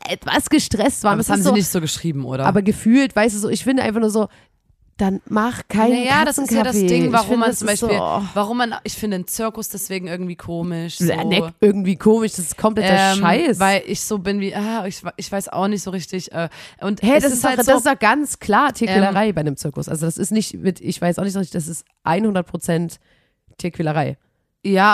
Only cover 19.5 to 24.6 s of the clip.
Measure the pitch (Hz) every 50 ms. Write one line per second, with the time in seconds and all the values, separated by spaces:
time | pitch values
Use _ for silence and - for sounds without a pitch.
19.5 | 139 - - 151 - 143 147 151 156 151 160 165 - - 202 - 208 220 - -
20.5 | - - - 190 180 - - 202 185 - 175 175 170 - 190 196 185 196 185 -
21.5 | - 180 147 165 170 - - _ _ _ - 160 165 190 220 220 202 180 175 -
22.5 | - 165 - - 170 165 170 160 - - _ _ _ _ _ _ _ _ _ _
23.5 | _ - - 170 - - 165 156 147 160 139 135 135 - _ _ _ _ _ _
24.5 | _ _